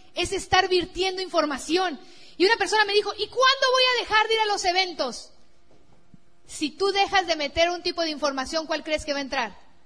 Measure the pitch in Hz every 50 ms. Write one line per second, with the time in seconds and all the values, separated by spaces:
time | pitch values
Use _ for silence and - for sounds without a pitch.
0 | - - - - 359 - 415 370 - - - 370 381 370 370 359 320 - - 339
1 | 359 381 370 370 381 349 - 339 302 302 277 247 - - 311 370 381 359 294 233
2 | - - - - - - - - 330 392 466 466 403 339 415 427 427 403 403 415
3 | 381 403 392 - 415 - - 480 523 523 539 539 539 523 508 508 508 508 508 466
4 | 415 - 403 427 440 440 440 453 440 415 415 381 - 370 349 370 381 359 330 -
5 | 302 247 226 - - - - - - - - - - - - - - - - -
6 | - - - - - - - - - - - - 311 285 - - 381 392 370 392
7 | 392 - 392 392 370 330 330 311 294 277 - 330 330 349 349 349 339 349 349 -
8 | 339 320 302 285 302 294 269 269 262 262 - 320 320 285 320 302 302 320 311 302
9 | 302 311 285 277 277 262 294 269 240 208 185 - - - - - -